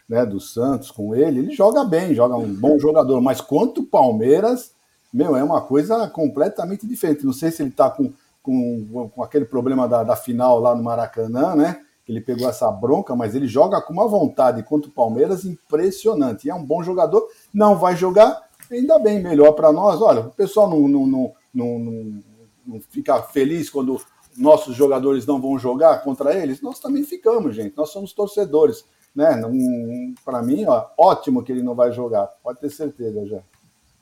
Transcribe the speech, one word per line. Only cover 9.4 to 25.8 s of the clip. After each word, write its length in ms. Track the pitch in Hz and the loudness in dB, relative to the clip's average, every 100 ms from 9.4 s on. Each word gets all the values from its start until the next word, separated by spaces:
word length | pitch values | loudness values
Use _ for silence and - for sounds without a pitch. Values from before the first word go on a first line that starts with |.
| - | -2
problema 420 | 131 120 131 120 | -2 -2 0 0
da, 160 | 120 | 0
da 120 | 113 113 | 0 -4
final 440 | - 120 127 120 | -4 0 2 4
lá 160 | 113 120 | 2 0
no 80 | |
Maracanã, 720 | 117 117 113 - 110 123 170 160 | -2 -4 -6 -6 -6 -2 0 2
né, 280 | 160 175 _ _ - | 0 -2 _ _ -10
que 60 | |
ele 100 | 113 | -8
pegou 260 | 113 117 127 | -6 -4 -4
essa 220 | 117 117 | -2 -2
bronca, 460 | 101 120 165 - 123 | -2 0 0 0 -4
mas 180 | 113 | -4
ele 140 | 123 135 | -4 -2
joga 340 | 120 180 180 | 2 2 0
com 100 | - | -4
uma 160 | 170 226 | -2 0
vontade 540 | 208 143 - 131 117 | 0 0 2 0 0
contra 260 | - 151 147 | -4 -4 -4
o 60 | |
Palmeiras 500 | - - 120 165 185 | -2 -2 2 0 -2
impressionante. 1000 | 190 170 _ 151 190 190 214 190 131 104 147 | -6 -12 _ -2 -2 -2 -2 0 -2 -4 -8
E 60 | |
é 40 | 151 | -8
um 80 | |
bom 200 | 139 165 | -4 -4
jogador, 440 | 170 185 156 202 - - _ | -2 0 2 2 0 -6 _
não 240 | 202 208 190 | 2 4 4
vai 220 | 180 170 | 2 2
jogar, 500 | 185 190 233 - - _ - | 2 6 6 4 -10 _ -10
ainda 300 | 240 285 320 | -4 2 4
bem, 200 | 320 208 | 4 0
melhor 340 | 180 147 147 | 2 6 8
pra 180 | 151 156 | 8 4
nós. 280 | 156 202 190 | 4 2 4
Olha, 200 | 220 120 | 4 2
o 100 | 113 | -2
pessoal 380 | - 196 214 196 | -4 0 2 2
não, 180 | 160 139 | 4 2
não, 200 | 143 135 | 2 0
não, 260 | 131 120 - _ | 0 -4 -8 _
não, 280 | 127 120 117 | -6 -6 -6
não, 440 | 117 113 110 104 - 113 _ _ 127 | -8 -10 -12 -14 -18 _ _ _ -18
não 140 | 110 - | -18 -12
fica 320 | - - 131 | -8 -2 -2
feliz 480 | - 143 135 170 147 | -2 -2 -2 -2 -6
quando 280 | 143 131 127 - _ _ 123 | -6 -4 -6 -10 _ _ 0
nossos 380 | 143 156 139 117 | 4 4 4 0
jogadores 500 | 139 135 135 135 117 | 2 2 0 0 -2
não 160 | 139 | -4
vão 160 | 131 135 | -2 -4
jogar 460 | 131 208 | -2 4